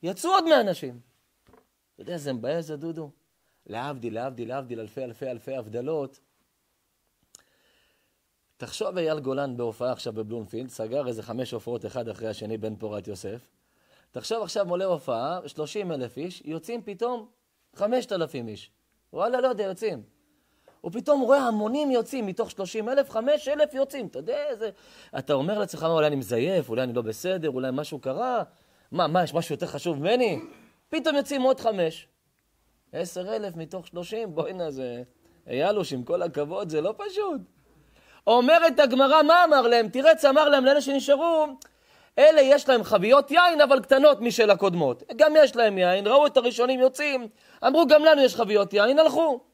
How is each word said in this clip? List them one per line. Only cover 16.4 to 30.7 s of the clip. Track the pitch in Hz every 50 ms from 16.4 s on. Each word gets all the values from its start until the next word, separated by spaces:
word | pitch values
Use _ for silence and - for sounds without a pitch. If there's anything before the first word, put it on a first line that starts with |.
| _
יוצאים | - 160 160 160 - 233 233 202
פתאום | - 202 - 233 240 247 240 214 - _ _ _ _ _ _ _ _ _
חמשת | - 196 214 240 254 240 - 208
אלפים | 185 165 156 - 135 117 113
איש. | 107 104 - _ _ _ _ _ _ _ _ _ -
וואלה, | 139 180 226 247 254
לא | 247 262
יודע, | 254 196 208
יוצאים. | 190 190 175 220 220 175 127 107 _ _ _ _ _ _ _ _ _ _ _ _ _ _ _ _
ופתאום | 175 170 233 180 - 294 277
רואה | 262 226 269 285
המונים | 269 240 220 208 214 214 240 285 302 285
יוצאים, | 262 240 226 240 - 262 226
מתוך | 196 175 - 226 -
שלושים | - - 196 175 - 220 214 226
אלף, | 262 277 269 277
חמש | - - 226 262 294 294 - 262
אלף | 294 294 302 294 294
יוצאים. | 262 269 269 277 285 233
אתה | 175 _ 127
יודע, | 147 185 254 294 294 302 262 202
זה, | 220 214 185 _ _ _ _ - - _ - 135
אתה | 131 - 151
אומר | 135 139 170 214 214
לעצמך, | 208 180 - 151 156 160
"אולי | 165 160 151
אני | 151 147
מזייף, | 139 127 92 120 113 123 165 190 180 139 117
אולי | 113 117 127
אני | 123 117
לא | 123 117
בסדר, | 110 110 - - 180 190 185 156 156
אולי | 127 127 127 131 127
משהו | 135 151 - - 139
קרה. | - 131 131 160 233 254 254 233 175 - _ _ _ _ _ _ _ _ -
מה, | 127 175
מה, | 151 156 185 175
יש | 147 -
משהו | 160 160 - 151
יותר | 139 -
חשוב | - - 143 - 175 165 139
ממני?" | 143 180 226 247 254 220 170 - - - - - _ _